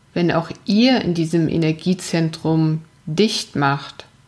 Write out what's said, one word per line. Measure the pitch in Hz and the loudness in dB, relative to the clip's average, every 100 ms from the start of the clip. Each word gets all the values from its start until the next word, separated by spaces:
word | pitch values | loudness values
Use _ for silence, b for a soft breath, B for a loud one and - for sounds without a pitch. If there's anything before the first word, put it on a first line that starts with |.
| _ | _
Wenn | - 175 | -2 0
auch | 160 160 - | 0 -2 -8
ihr | - 202 247 247 | -2 2 4 2
in | 175 | 0
diesem | 170 160 170 156 | -2 0 0 0
Energiezentrum | 165 156 156 - 180 - 170 160 160 156 160 160 156 - _ - | 2 0 0 -2 -2 -2 -2 -2 -2 0 2 2 0 -6 _ -6
dicht | 156 214 - - | 0 0 0 -6
macht, | - 143 143 - - - _ | -2 0 -2 -6 -18 -20 _